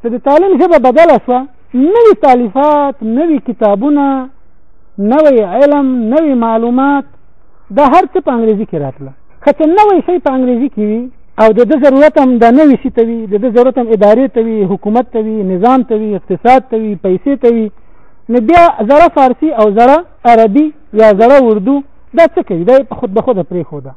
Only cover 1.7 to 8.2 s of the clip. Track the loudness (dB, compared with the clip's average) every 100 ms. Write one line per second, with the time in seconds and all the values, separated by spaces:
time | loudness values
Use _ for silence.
1.7 | -2 0 4 4 4 2 2 0 -2 0
2.7 | 0 -2 -6 -6 -4 -2 -4 -4 -4 -2
3.7 | 0 0 0 -2 -4 -8 -18 -20 -20 -20
4.7 | -20 -20 -6 -2 2 2 2 0 0 0
5.7 | 2 -2 -2 -2 -2 0 -2 -2 -2 -2
6.7 | -2 0 -2 -6 -20 -20 -20 -20 -20 -8
7.7 | 0 2 2 0 -4